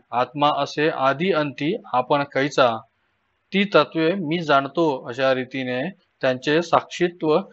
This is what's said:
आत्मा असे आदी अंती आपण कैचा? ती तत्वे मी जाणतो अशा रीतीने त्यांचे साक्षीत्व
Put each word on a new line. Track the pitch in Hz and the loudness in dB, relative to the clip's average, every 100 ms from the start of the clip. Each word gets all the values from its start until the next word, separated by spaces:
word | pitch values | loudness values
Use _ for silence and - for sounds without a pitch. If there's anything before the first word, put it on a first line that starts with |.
| _ | _
आत्मा | 120 127 147 147 139 | -2 -2 0 0 2
असे | 139 - 151 | -4 0 -2
आदी | 127 131 139 185 | 2 0 0 0
अंती | 160 147 131 147 220 - | 0 -2 -4 -4 -4 -2
आपण | 123 117 147 | -2 0 0
कैचा? | 143 139 143 147 127 113 - _ _ _ _ _ _ | 0 -2 0 2 2 2 -10 _ _ _ _ _ _
ती | 190 | -2
तत्वे | 202 170 147 165 160 | 4 4 2 0 0
मी | 196 151 170 | 0 -2 -4
जाणतो | 156 139 139 170 165 131 139 | 2 2 2 -2 0 -2 -8
अशा | 120 135 | -2 0
रीतीने | 131 127 135 127 123 151 | 0 -2 -6 -6 -4 -6
त्यांचे | 196 _ _ 135 127 139 151 | -10 _ _ -2 -2 0 0
साक्षीत्व | 175 139 - - 175 175 156 156 196 | 2 0 0 -4 -4 -2 0 0 0